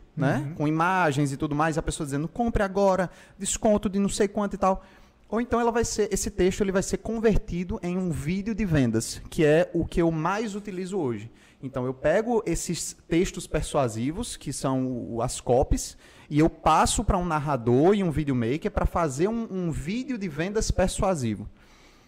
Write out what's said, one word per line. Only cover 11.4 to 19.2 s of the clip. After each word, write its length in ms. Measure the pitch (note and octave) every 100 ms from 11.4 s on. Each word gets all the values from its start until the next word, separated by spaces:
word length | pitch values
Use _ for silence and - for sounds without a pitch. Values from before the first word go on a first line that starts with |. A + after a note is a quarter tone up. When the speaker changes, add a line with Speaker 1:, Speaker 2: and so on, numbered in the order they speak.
| - -
Speaker 1:
Então 240 | C3+ C3
eu 100 | B2+
pego 500 | C3 D3+ F3+ A3+ A#3 -
esses 500 | E3 - E3 - - -
textos 380 | E3 F#3+ - -
persuasivos, 880 | D#3+ - D#3 B2+ G#2+ B2+ F3 A#3+ -
que 160 | -
são 340 | C3 C#3+ C3 B2+
o, 360 | B2 G#2+ A#2
as 180 | B2 -
copies, 560 | - B2 D3+ C3+ - - - - -
e 100 | D3
eu 100 | D#3+
passo 540 | - D#3+ D#3+ G#3+ -
pra 160 | A#3 G3
um 60 |
narrador 720 | F3+ D#3 C#3+ C#3 A2+ B2 E3
e 80 | G#3
um 80 | F#3
videomaker 580 | C#3 D3 B2+ A2+ D3 G#3
pra 160 | G3 F3
fazer 420 | F#3 D#3+ C3